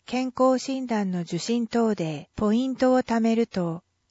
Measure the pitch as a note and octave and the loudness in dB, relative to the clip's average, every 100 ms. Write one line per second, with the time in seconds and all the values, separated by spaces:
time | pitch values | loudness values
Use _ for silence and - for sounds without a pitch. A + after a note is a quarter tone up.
0 | - B3 B3+ - C4 B3+ - C4 B3 A3 | -6 -4 -4 2 2 2 -2 -6 -2 -2
1 | F#3+ F3+ E3 E3+ - A#3+ A3+ A3+ A3+ G3+ | -2 -2 -4 -4 -2 -2 0 0 0 0
2 | D#3+ D3 - - G#3 A3+ C4 B3 B3+ B3+ | -4 -6 -10 -2 0 2 0 0 2 4
3 | B3 A3+ A3+ A3+ A#3 F#3+ E3+ E3+ _ _ | 2 0 2 2 0 -2 -4 -6 _ _
4 | _ | _